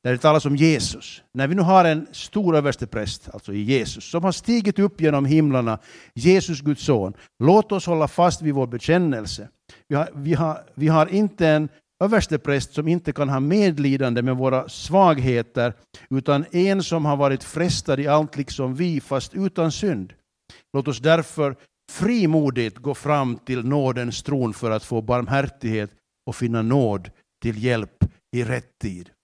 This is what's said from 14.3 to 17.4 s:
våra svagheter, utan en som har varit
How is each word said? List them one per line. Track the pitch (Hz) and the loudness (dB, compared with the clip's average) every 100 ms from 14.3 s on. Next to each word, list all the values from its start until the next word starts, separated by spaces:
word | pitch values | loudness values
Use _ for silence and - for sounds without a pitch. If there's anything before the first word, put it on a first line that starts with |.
| 127 | 0
våra | 131 131 131 | 0 0 -4
svagheter, | - - 185 185 147 127 120 113 - 120 - _ - - | -14 0 4 4 4 2 0 -2 -2 -2 -4 _ -20 -4
utan | 135 131 143 165 | -2 2 0 0
en | 175 190 190 | 0 2 0
som | 165 165 151 | -2 -2 0
har | 143 | 2
varit | 139 135 | 2 0